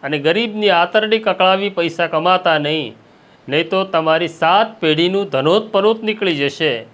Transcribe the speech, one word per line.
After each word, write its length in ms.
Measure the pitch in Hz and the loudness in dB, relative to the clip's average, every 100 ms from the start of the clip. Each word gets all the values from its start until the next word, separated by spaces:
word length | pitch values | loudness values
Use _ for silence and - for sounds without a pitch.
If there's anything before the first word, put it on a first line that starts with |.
અને 160 | 139 147 | -4 -2
ગરીબની 520 | 143 185 226 208 208 | 0 0 -2 -2 0
આતરડી 480 | 175 180 214 214 220 | 2 2 0 0 0
કકળાવી 520 | 214 180 185 190 202 | 0 2 2 2 -2
પૈસા 360 | 190 170 165 170 | -2 -4 -2 -2
કમાતા 520 | 160 170 185 185 156 | 0 2 2 2 0
નહીં, 360 | 147 160 123 107 _ _ _ _ - | 0 -4 -6 -12 _ _ _ _ -4
નહીં 200 | 139 170 | -2 0
તો 160 | 190 | -2
તમારી 440 | 190 170 160 160 170 | 0 0 2 0 0
સાત 520 | 165 160 190 220 - | 0 2 4 2 0
પેઢીનું 480 | 160 151 175 190 196 | 0 2 2 0 -2
ધનોત 440 | - 139 196 220 | 0 2 2 2
પનોત 300 | 196 202 220 | 0 2 0
નીકળી 340 | 220 214 196 151 | -4 -2 -2 0
જશે. 480 | 139 - 156 120 113 | -2 -2 -2 -2 -8